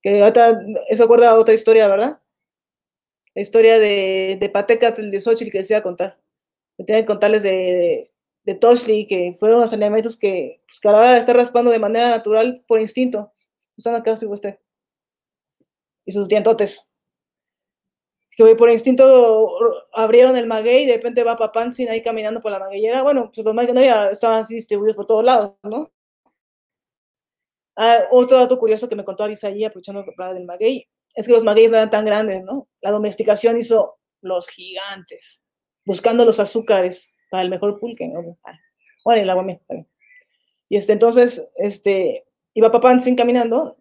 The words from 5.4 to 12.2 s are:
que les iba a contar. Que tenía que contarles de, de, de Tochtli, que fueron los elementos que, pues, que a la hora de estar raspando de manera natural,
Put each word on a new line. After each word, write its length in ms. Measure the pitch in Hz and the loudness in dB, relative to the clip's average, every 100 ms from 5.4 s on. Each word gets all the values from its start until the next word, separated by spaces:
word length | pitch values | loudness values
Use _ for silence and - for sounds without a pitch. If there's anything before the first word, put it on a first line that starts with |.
| 220 | -4
que 100 | 190 | -10
les 100 | 190 | -4
iba 80 | 214 | -4
a 40 | |
contar. 360 | 202 175 190 _ _ _ _ _ _ _ | -4 -8 -10 _ _ _ _ _ _ _
Que 60 | |
tenía 180 | 175 214 | -2 -2
que 60 | 220 | -2
contarles 340 | 202 208 214 | -2 0 0
de, 80 | 202 | 0
de, 640 | 185 185 180 175 135 - _ _ _ | -2 -2 -2 -2 -4 -8 _ _ _
de 120 | - 190 | -10 0
Tochtli, 520 | 233 240 226 214 208 | 2 2 2 -4 -2
que 280 | 190 180 180 | -4 -6 -2
fueron 220 | 214 233 | 2 2
los 100 | 233 | 2
elementos 460 | 226 208 220 226 226 | -2 -2 -2 -4 -6
que, 440 | 202 185 135 - _ | -6 -4 -8 -14 _
pues, 140 | - | -4
que 80 | 208 | 2
a 20 | |
la 60 | 208 | 4
hora 140 | 240 | 6
de 60 | 247 | 4
estar 160 | 233 240 | 4 0
raspando 360 | 240 240 240 | 2 0 0
de 80 | 226 | 0
manera 300 | 208 226 240 | -2 -2 0
natural, 540 | 226 | -2